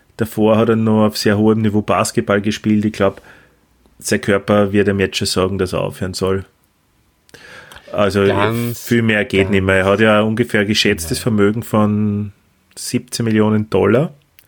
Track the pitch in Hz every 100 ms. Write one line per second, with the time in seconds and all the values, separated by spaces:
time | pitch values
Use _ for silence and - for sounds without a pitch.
0 | _ - 110 - 107 110 113 113 110 110
1 | 107 - 110 104 107 110 110 104 104 92
2 | 110 - 110 101 107 104 110 107 104 -
3 | 98 - - - _ _ _ _ _ _
4 | - 104 - 98 - 104 101 104 101 98
5 | 95 - 98 92 92 95 92 87 98 -
6 | 92 92 92 95 95 _ _ _ _ _
7 | _ _ _ - - - - - - 95
8 | 101 98 98 98 107 117 120 113 - 117
9 | 113 107 104 98 98 98 95 95 92 101
10 | 110 107 110 110 117 110 101 104 107 101
11 | 82 - 123 107 101 113 - 110 104 104
12 | 107 104 101 - _ _ _ - - 123
13 | - - 113 107 107 107 107 98 98 113
14 | 170 - _ _